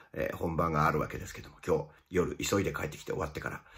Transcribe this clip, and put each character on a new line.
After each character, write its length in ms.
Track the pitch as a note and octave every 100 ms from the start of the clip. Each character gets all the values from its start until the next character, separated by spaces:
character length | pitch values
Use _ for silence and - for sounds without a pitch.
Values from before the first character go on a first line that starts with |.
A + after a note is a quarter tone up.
| -
え 160 | - -
ー、 40 | -
本 180 | F2+ D#2
番 160 | E2+
が 160 | D#2 D#2+
あ 40 |
る 60 | D#2
わ 100 | A#1+
け 80 | -
で 100 | -
す 60 |
け 80 | -
ど 80 | -
も、 80 | - -
今 140 | D#2+
日 40 | - - _
夜 280 | F2+ F2 -
急 240 | - G2+
い 20 |
で 80 | E2+
帰 120 | D2
っ 60 | D#2
て 80 | -
き 60 |
て 80 | -
終 80 | -
わ 80 | D#2
っ 40 |
て 100 | -
か 80 | -
ら、 140 | - -